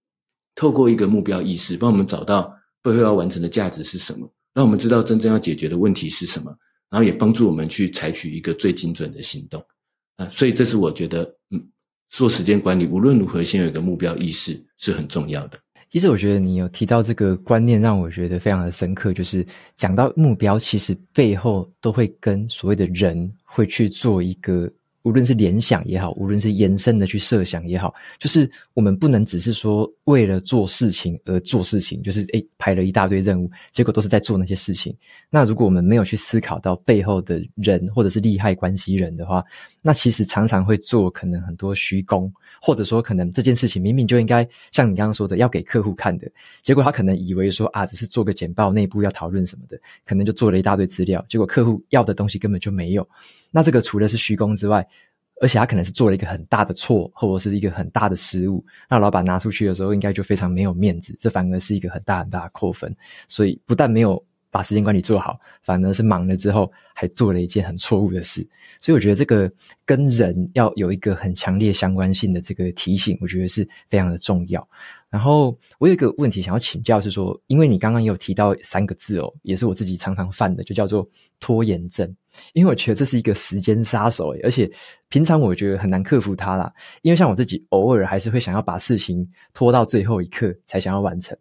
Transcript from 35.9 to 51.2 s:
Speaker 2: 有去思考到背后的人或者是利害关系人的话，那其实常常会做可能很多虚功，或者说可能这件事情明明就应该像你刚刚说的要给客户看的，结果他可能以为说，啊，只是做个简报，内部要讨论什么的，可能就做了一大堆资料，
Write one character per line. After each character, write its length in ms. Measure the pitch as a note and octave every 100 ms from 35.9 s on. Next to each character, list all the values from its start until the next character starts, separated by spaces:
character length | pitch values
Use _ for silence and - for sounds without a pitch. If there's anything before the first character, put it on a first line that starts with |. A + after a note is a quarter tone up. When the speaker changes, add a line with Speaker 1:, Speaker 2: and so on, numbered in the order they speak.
| A2+
Speaker 2:
有 80 |
去 120 | F#2 G#2+
思 220 | - A2+
考 200 | - D#2+
到 160 | - F2+
背 260 | - G#2+
后 180 | F#2+ F#2+
的 220 | F2+ E2 - -
人 340 | G2+ F2+ F2+
或 80 | G#2+
者 80 | G2
是 120 | G#2+
利 180 | A2 F#2+
害 160 | G2+
关 220 | F#2 F#2 F#2+
系 180 | -
人 220 | F#2+ E2+ E2
的 100 | F2
话， 160 | F#2 - - - _
那 100 | D#3
其 160 | D3 B2
实 160 | A2
常 220 | G2 G2+ A2
常 180 | G2
会 140 | F#2+ G#2
做 320 | - A#2+ F2+
可 160 | - F2+
能 140 | F2
很 140 | F2+ E2+
多 180 | G2
虚 280 | G2 - G2
功， 280 | F#2+ G2 F#2+ - _ -
或 140 | -
者 100 | A2
说 160 | G2 A2+
可 140 | A2+
能 160 | F#2 F2
这 100 | G#2
件 160 | B2+ A#2+
事 100 | A2+
情 140 | F#2+
明 140 | F#2+
明 120 | C3 A2+
就 140 | A#2+
应 60 | A2+
该 200 | A#2+ A#2+ - -
像 200 | - A#2
你 40 |
刚 120 | F#2+ G#2+
刚 80 |
说 120 | G#2 G2
的 120 | F#2
要 100 | B2
给 140 | F2
客 200 | - A#2
户 120 | G#2
看 220 | F2+ G2 F2
的， 120 | - - - -
结 120 | -
果 100 | C#3
他 80 | C#3
可 100 | -
能 140 | F#2+ F#2
以 160 | F2+
为 180 | F#2 G2
说， 180 | F#2 G#2+
啊， 180 | G#2 F#2+
只 100 | G2+
是 100 | A2
做 160 | A#2+
个 120 | G#2
简 180 | F#2 E2+
报， 180 | F2+ G2+
内 160 | G#2 G2
部 160 | G#2
要 80 | G2+
讨 200 | - E2
论 160 | F#2+ F2+
什 100 | -
么 80 | B1+
的， 120 | - - -
可 100 | -
能 120 | G2 G2+
就 60 |
做 180 | - A2
了 80 | F#2+
一 40 |
大 140 | G2 G2
堆 100 | F#2
资 180 | -
料， 200 | F2+ F2+